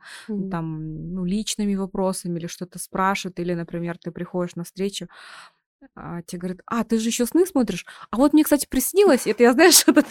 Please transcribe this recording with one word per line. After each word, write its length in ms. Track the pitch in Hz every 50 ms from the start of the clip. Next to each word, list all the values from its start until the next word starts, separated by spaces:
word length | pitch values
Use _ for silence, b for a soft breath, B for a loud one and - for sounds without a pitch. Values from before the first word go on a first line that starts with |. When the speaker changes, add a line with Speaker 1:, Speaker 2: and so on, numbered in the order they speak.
| B B B B B B 214 202
Speaker 1:
ну, 60 | 190
Speaker 2:
Мгм. 20 |
Speaker 1:
там, 680 | 190 185 170 165 160 160 156 156 160 156 156 156 165 180
ну, 120 | 190 185
личными 500 | 175 190 214 214 - - - 208 202 196
вопросами 640 | 190 196 185 - 196 190 190 185 - - 175 175 170
или 80 | 165 170
что-то 320 | - - 180 180 - 180
спрашивают. 580 | - - - 190 190 190 196 196 - 180 185 -
Или, 140 | 175 180 175
например, 440 | 170 170 - - 170 170 170 170 -
ты 140 | - 180
приходишь 440 | 160 175 175 - - 180 175 175 -
на 80 | 175 175
встречу, 440 | - - 185 190 202 196 - - - B B B B B B B B B B B _ _ _ 277 - -
а, 260 | - - 151 170 170 165
тебе 160 | - - 175
говорят: 180 | 175 185 185 185 - -
"А, 160 | 220 233 220
ты 140 | - 226 220
же 100 | 220 233
ещё 160 | 226 - 240 226
сны 180 | - 320 381 370
смотришь? 380 | - 269 240 - - 175 - B B B B B
А 60 | - 214
вот 160 | 277 294 -
мне, 100 | 302 302
кстати, 220 | - 302 277 - -
приснилось". 580 | - 262 - - - 370 415 359 277 233 - -
Это 160 | 220 - 240
я, 100 | 240 254
знаешь, 300 | 254 339 370 294 - -
<laughs> 40 | -
вот 100 | 262 302
это 100 | - -